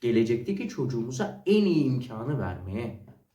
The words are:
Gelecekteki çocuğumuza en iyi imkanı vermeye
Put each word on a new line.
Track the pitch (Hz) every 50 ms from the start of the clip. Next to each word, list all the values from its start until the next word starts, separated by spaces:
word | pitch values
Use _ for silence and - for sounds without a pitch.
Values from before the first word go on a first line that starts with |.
Gelecekteki | 120 117 113 113 113 113 120 - - 202 196 196 - -
çocuğumuza | - 147 131 - - 117 113 127 131 - 202 196 - - -
en | 185 208 214 202
iyi | 180 165 151 139
imkanı | 127 127 127 123 120 113 110 117 143 151 117
vermeye | 92 92 87 87 90 92 98 117 117 104 - - - - - _ _ _